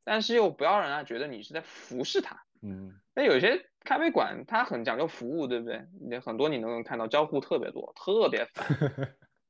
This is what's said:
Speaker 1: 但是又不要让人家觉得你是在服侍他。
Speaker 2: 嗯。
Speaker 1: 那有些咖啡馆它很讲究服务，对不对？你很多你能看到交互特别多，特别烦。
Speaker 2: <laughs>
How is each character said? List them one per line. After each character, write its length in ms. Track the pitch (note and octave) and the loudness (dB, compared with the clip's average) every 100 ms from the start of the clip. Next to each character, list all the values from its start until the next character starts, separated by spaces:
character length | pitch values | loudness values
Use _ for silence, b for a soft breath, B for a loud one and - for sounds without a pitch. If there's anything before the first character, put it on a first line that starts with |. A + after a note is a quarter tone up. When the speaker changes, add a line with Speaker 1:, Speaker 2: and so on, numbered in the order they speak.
Speaker 1:
但 200 | - A3 | -2 0
是 100 | G#3+ | 2
又 160 | A#3 G3 | 4 4
不 140 | D3+ | 4
要 80 | D3+ | 2
让 180 | G3+ D#3 | 4 2
人 0 | |
家 140 | C#3+ | -2
觉 160 | - A#2 | -4 -6
得 80 | D3 | -6
你 160 | A2+ | -8
是 100 | A2+ | -10
在 80 | D#3 | -10
服 420 | E3 - - - | -10 -16 -10 -6
侍 160 | C#3 G4 | -2 -2
他。 240 | - - - _ | -2 -8 -20 _
Speaker 2:
嗯。 360 | G#2 F#2+ F#2+ F#2+ _ | -10 -10 -12 -18 _
Speaker 1:
那 80 | - | 2
有 180 | C4+ C3 | 4 6
些 300 | G3 E4 - _ | 6 2 -2 _
咖 180 | - C4+ | -2 0
啡 100 | E4 | 2
馆 340 | F#3 G2+ G2+ - | 2 0 -2 -2
它 160 | A3+ | -2
很 200 | B3+ B2+ | 0 -2
讲 140 | A#2 A#2+ | -2 0
究 80 | D#3 | -2
服 240 | - A#2+ | -4 -6
务， 160 | E3 C3+ | -4 -2
对 140 | B2 | -2
不 60 | A#2 | -4
对？ 200 | A#2 D3+ F#3+ | -8 -10 -16
你 160 | - A#2+ | -10 -8
很 180 | B2+ A2+ | -6 -2
多 140 | D3+ | 0
你 80 | C3+ | 0
能 260 | A2+ A#2 | -4 -6
看 140 | A#2 A#2+ | -6 -6
到 100 | A2+ | 0
交 200 | D3 D3+ | 2 2
互 120 | E3 | 0
特 200 | - D3+ | -2 -2
别 100 | - | -2
多， 240 | - - - | -6 -12 -10
特 320 | - G#3+ G3+ | -2 2 4
别 180 | - A#2 | 2 -2
烦。 200 | - - | -6 -2
Speaker 2:
<laughs> 540 | C#3+ C#3+ - C3+ - _ _ _ | 0 0 -2 -8 -10 _ _ _